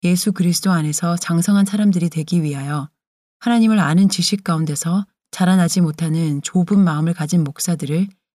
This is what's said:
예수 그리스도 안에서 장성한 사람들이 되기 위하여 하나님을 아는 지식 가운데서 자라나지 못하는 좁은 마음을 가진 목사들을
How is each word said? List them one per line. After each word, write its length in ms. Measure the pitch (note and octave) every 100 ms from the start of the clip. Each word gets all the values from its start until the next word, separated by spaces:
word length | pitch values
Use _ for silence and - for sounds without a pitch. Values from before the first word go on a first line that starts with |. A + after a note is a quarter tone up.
예수 300 | F3 F3+ -
그리스도 380 | G3 F3 E3+ F#3+
안에서 440 | F3 D#3 D3+ E3+ F3
장성한 480 | - E3+ F3 G3+
사람들이 460 | G3 G3+ G#3 F3+ E3+
되기 340 | D#3+ D#3 F3
위하여 460 | D3+ C#3 C#3 D3 C#3 _ _ _ _ _
하나님을 340 | - A#3 A3 G#3+
아는 300 | D3+ E3 G3
지식 380 | G3 F3 G3+ -
가운데서 600 | D#3+ D#3 D3 E3 F#3 G3+ _ _
자라나지 520 | - F3+ F#3 E3+ -
못하는 600 | E3+ D3+ E3 D#3+ E3 C#3+
좁은 360 | - F#3 F3 G3+
마음을 320 | F#3 D3+ D#3+
가진 300 | E3+ D3+ F3+
목사들을 640 | D3 C#3+ - E3 C3+ D#3 G3 _ _